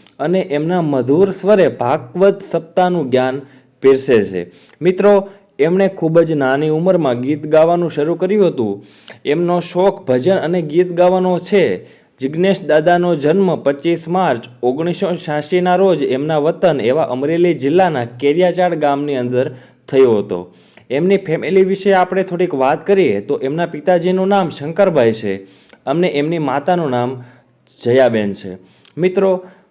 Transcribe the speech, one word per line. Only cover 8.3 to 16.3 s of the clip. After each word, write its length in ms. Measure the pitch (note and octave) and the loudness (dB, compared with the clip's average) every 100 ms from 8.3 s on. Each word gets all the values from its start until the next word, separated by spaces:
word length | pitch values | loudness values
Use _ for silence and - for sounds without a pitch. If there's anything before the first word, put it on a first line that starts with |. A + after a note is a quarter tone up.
| G#3 F3+ | 2 2
હતું. 360 | C#3 G#2+ G2+ - _ - - | 0 -4 -6 -12 _ -20 -10
એમનો 360 | - D#3 F3 F3 | -4 -2 0 -2
શોખ 460 | E3 F3 F#3+ F#3+ - | -2 0 0 0 -2
ભજન 300 | B2+ E3+ F#3 | 0 2 0
અને 260 | D3+ F3+ | 0 -4
ગીત 300 | D3+ E3 F3 | -2 0 0
ગાવાનો 460 | E3+ F3+ F#3 F#3 F3 | 2 2 2 0 -2
છે. 460 | F3 G3+ C3+ F2+ - _ _ - | 0 2 2 -2 -10 _ _ -8
જિજ્ઞેશ 420 | C3 D#3+ F#3+ F#3+ | -6 0 0 0
દાદાનો 540 | D3 D#3 D#3+ F3 F3 D#3 | 0 2 4 2 2 0
જન્મ 400 | D3 F#3+ F#3 C#3+ | 0 2 0 0
પચીસ 520 | C3+ C#3+ E3+ E3 E3 | -2 -2 -2 -2 -2
માર્ચ 360 | F#3 E3+ A#2 - - | 0 0 -2 -6 -4
ઓગણીસો 520 | B2 C#3 E3+ E3+ F#3 | -4 -2 -4 -4 -4
છ્યાસીના 600 | F3 E3 D3+ D3 F3+ F3+ F3+ | -4 -6 -6 -2 0 2 2
રોજ 260 | F#3+ D#3+ | 2 2
એમના 360 | C#3 - D3+ | 0 -2 -2